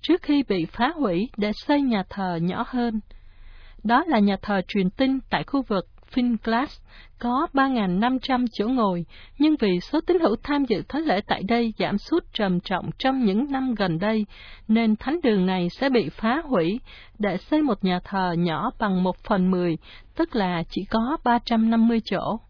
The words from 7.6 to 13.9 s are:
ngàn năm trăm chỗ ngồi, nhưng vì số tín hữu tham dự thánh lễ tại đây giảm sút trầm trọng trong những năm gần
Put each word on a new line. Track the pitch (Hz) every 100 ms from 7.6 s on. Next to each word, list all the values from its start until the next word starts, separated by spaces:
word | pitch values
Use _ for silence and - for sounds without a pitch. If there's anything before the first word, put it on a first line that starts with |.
| 269
ngàn | 254 196 180
năm | 233 262
trăm | - 254 247
chỗ | - 208
ngồi, | 262 208 180 165 - - -
nhưng | 302 302
vì | 214 180
số | - 302 -
tín | 349
hữu | 330 226
tham | - 285
dự | 262 196 -
thánh | 269
lễ | 320 190 -
tại | - 190
đây | 240 233 -
giảm | 170 202
sút | - 330 -
trầm | - 202 180
trọng | - 180 - -
trong | 262 269
những | 226 196 285
năm | 269 262
gần | 214 190